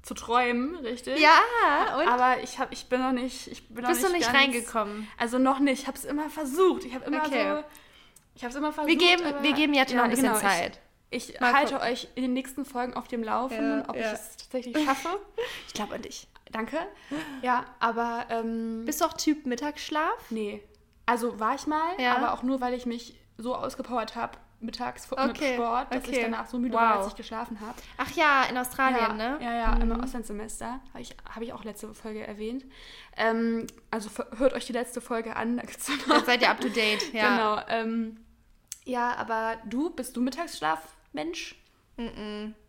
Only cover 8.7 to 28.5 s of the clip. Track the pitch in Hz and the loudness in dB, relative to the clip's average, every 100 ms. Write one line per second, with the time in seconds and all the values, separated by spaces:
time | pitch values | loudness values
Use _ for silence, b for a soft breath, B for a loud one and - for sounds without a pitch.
8.7 | 302 302 330 349 359 330 285 302 285 302 | -2 2 6 6 6 2 0 0 2 4
9.7 | 285 262 247 240 240 254 214 202 175 - | 4 4 4 2 4 4 4 2 2 0
10.7 | - _ _ _ 247 - - 247 277 302 | -6 _ _ _ -10 -8 0 4 6 4
11.7 | 277 - 254 - - 254 254 262 - 269 | 0 -2 -2 -8 -4 -2 -2 -4 -10 -8
12.7 | 254 247 240 - 240 220 214 262 262 285 | -4 -4 -6 -6 -6 -2 -2 -2 -2 0
13.7 | - - - 226 214 - - - 254 240 | 0 -2 -4 -4 -4 -10 -18 -8 -6 -2
14.7 | 302 294 269 330 392 - - 494 - - | 0 2 2 -2 -6 -6 -6 -6 -8 -12
15.7 | - 208 - - - - - - 226 233 | -8 -6 -8 -10 -14 -18 -20 -10 -8 -4
16.7 | 294 381 B B 285 302 269 247 240 247 | -4 -6 B B -8 -8 -6 0 0 0
17.7 | - 226 233 233 233 - 226 226 226 226 | -2 -2 0 -2 -4 -4 -4 -2 -4 -4
18.7 | 226 233 294 330 330 - 302 262 240 294 | -6 -4 0 0 2 0 0 -2 -4 -4
19.7 | 294 - 302 330 480 - 220 208 208 - | -6 -4 -2 0 -2 -6 -6 -6 -8 -16
20.7 | - _ _ - 240 233 208 220 269 302 | -20 _ _ 0 2 0 0 -2 0 -2
21.7 | 302 330 370 247 247 247 - 254 262 247 | 0 0 0 2 4 2 0 0 0 -2
22.7 | 247 240 233 - - - - 233 - 254 | -2 -4 -6 -10 -20 -20 -10 -6 -4 -4
23.7 | - 226 240 220 233 233 - - _ 226 | -6 -4 -4 -4 -6 -6 -8 -20 _ -12
24.7 | - 247 - - - 269 - 294 247 233 | -6 -8 -8 -8 -2 0 0 -2 0 0
25.7 | 240 262 262 254 254 226 226 226 254 240 | 0 -2 -6 -2 -2 0 -4 -4 -4 0
26.7 | 226 233 208 196 - 220 226 233 214 214 | 4 6 4 0 -6 -10 -8 -8 -10 -10
27.7 | - B - 269 320 302 277 247 | -14 B -6 -4 4 6 6 4